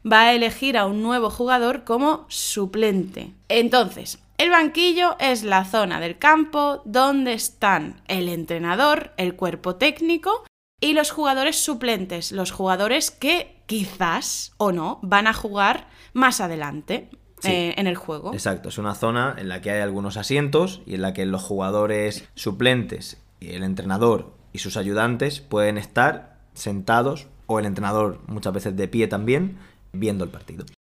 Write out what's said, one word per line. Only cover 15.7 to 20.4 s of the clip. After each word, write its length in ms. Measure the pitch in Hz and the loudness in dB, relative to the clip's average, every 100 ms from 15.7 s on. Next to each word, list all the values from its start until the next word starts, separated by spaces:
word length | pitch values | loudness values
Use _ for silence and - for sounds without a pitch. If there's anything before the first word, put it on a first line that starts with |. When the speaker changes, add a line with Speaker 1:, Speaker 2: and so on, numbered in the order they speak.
| 254 - - - | 2 -6 -20 -8
Speaker 1:
más 280 | 247 262 - | 2 2 2
adelante, 680 | 175 160 143 147 - 233 - - _ _ | -2 -4 -8 -8 -6 -8 -8 -20 _ _
Speaker 2:
Sí. 100 | 190 | -2
Speaker 1:
eh, 240 | 180 170 - | 0 0 -2
en 80 | 196 | -2
el 80 | 175 | -2
juego. 380 | - 151 175 | -6 -10 -8
Speaker 2:
Exacto, 360 | - 104 95 92 | -4 -4 -4 -6
es 80 | 110 | -6
una 160 | 104 101 | -6 -2
zona 400 | 113 120 135 - | 0 0 0 -4
en 100 | 95 | -8
la 120 | 90 | -6
que 80 | 101 | -2
hay 100 | 104 | -2
algunos 360 | 101 98 98 101 | 0 -2 -4 -6
asientos 640 | 101 139 | -2 0